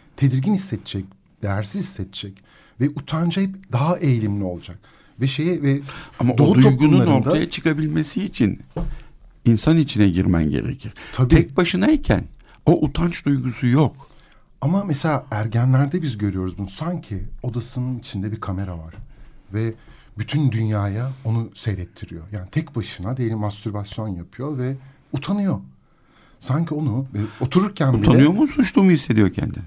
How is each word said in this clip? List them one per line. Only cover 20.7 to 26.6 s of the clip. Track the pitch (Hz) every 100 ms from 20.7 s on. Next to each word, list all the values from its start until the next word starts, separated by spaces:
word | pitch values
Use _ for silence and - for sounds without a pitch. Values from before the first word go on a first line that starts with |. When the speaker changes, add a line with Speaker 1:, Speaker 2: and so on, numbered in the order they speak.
| 104 101 104 127 131
Speaker 1:
onu | 117 113 113
seyrettiriyor. | - - 92 87 - - 85 85
Yani | 101 95
tek | 156 165 123
başına | 95 - 95 131
diyelim | 117 110
mastürbasyon | 104 101 110 104 101 - 107
yapıyor | 87 85 - 139 143
ve | 127 135 - _ _
utanıyor. | 139 - 202 196 117 - - _ _ _ _ _ _
Sanki | - 139